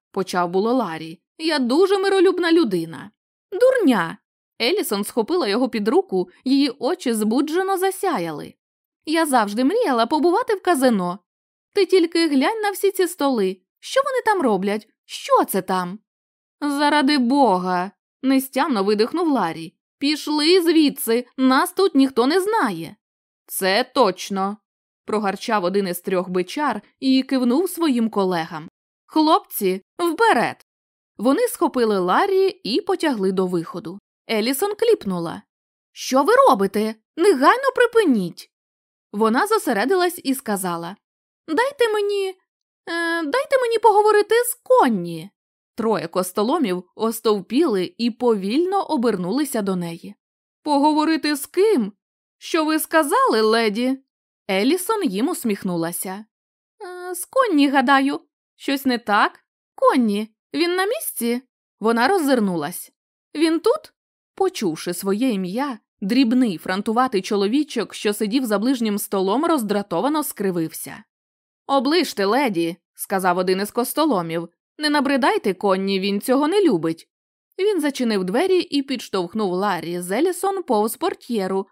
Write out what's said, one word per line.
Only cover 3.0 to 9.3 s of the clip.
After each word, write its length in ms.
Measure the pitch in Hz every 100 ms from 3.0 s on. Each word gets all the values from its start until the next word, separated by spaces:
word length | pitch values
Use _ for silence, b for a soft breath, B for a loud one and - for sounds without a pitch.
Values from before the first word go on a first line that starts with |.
| 208 _ _ _ -
«Дурня!» 680 | 381 508 523 330 214 165 196 _ _ _ -
Елісон 420 | 233 403 - 202
схопила 440 | 202 - 214 359 220
його 220 | 214 254
під 180 | 226 208
руку, 420 | 320 381 185 180 b
її 260 | 254 277 277 -
очі 340 | 247 359 254
збуджено 640 | 220 214 247 302 339 381 381
засяяли. 760 | 381 370 392 240 170 151 165 - _ _ _ _ -
«Я 200 | 320
завжди 380 | 320